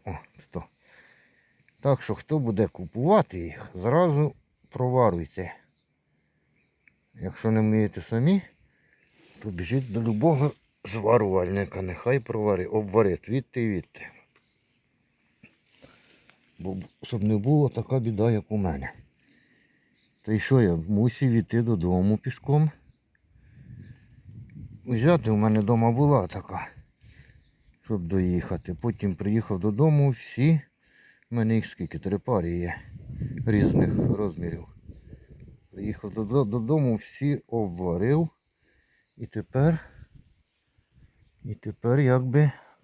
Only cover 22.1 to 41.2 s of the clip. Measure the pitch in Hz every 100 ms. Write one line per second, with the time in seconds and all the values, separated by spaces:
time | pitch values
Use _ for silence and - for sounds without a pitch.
22.1 | 107 - - - 147 156 - _ _ _
23.1 | _ _ _ - - - - - - -
24.1 | - - - - - - - - 117 135
25.1 | 170 110 107 110 107 104 117 117 117 147
26.1 | 139 90 98 - 92 - - - _ -
27.1 | - - - _ _ _ _ - 107 85
28.1 | 95 92 90 - 87 - 85 120 - 101
29.1 | 90 98 110 110 95 104 104 156 151 139
30.1 | 123 - - 143 160 - _ _ _ _
31.1 | _ - 120 110 113 104 - 85 78 92
32.1 | 95 - 113 85 87 87 - - - -
33.1 | - - - - 104 98 - - - -
34.1 | 101 104 82 87 82 - - - - -
35.1 | - - - - - _ 98 104 104 104
36.1 | 107 107 131 113 120 113 156 135 110 -
37.1 | - 143 143 - 117 104 87 90 85 110
38.1 | 151 165 _ _ _ _ _ _ _ _
39.1 | - 113 110 - 127 147 165 - - -
40.1 | - - _ _ _ _ _ _ _ _
41.1 | _